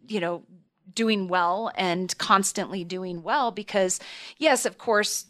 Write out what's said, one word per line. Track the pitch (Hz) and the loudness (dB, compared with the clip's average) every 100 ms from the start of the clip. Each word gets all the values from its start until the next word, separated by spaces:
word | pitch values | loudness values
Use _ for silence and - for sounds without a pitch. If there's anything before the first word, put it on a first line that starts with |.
| - | -8
you | 208 | -4
know, | 170 170 - 180 _ _ - | -2 -4 -8 -20 _ _ -10
doing | 202 226 208 185 | 0 2 2 2
well | 180 175 190 226 | 2 2 0 -2
and | - 185 175 180 - | -2 0 0 -2 -4
constantly | - 196 196 - 156 190 | 4 4 4 -2 -4 -6
doing | 170 185 185 170 | -8 -8 -8 -8
well, | 165 285 240 | -2 0 0
because | 202 208 202 185 - - - - - | -2 -2 2 2 0 -6 -16 -18 0
yes, | 214 - - | 2 4 2
of | - | -4
course, | - 208 208 - - | 0 2 2 -2 -4